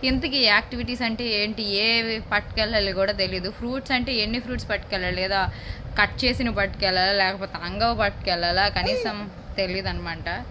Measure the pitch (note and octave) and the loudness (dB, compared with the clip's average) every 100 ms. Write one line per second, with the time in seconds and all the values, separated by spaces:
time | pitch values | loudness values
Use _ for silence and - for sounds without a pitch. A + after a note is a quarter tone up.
0 | C4 C4 D4 C#4 A#3 G#3 A3 A#3+ A#3+ B3 | 2 0 0 2 6 6 4 -6 -4 -2
1 | A#3 A3 A#3+ G#3 G#3 G#3+ G#3 G3 A3 A#3 | -2 -2 -2 0 0 -2 -2 0 2 2
2 | A3+ A3 - G#3 G#3 - G#3+ A3+ G3 F#3 | 2 -4 0 -2 0 -2 0 2 2 2
3 | G3 G3+ F#3 F#3 F3+ G#3+ A#3 C4 C4+ B3+ | 0 2 -2 -2 -6 -6 -4 -4 -2 -2
4 | A#3+ B3 G#3+ A#3+ B3 B3 - G#3 - G3 | 0 0 0 -2 -4 -6 -2 -4 -2 -2
5 | F3+ F3+ F#3+ G3 F#3 - - - - - | -2 -2 0 2 0 -2 -8 -8 -6 2
6 | G#3 - B3+ B3 A#3+ G3+ G3 - G3 F#3 | 2 4 0 2 0 2 0 0 2 4
7 | F#3 G3+ F#3+ F#3+ F#3+ E3 E3+ G3 A#3 A#3 | 4 4 2 2 -6 -6 -6 0 2 4
8 | G3+ - - F3 E3+ F3+ G3+ G3+ F3+ B4+ | 0 0 -2 0 2 4 4 2 0 0
9 | D#4+ G#3 G#3 - - - F#3 F#3 F#3+ F3 | -2 -4 -8 -12 -10 -2 -2 0 -2 -4
10 | F3 E3 E3+ E3+ - | -4 -6 -6 -6 -8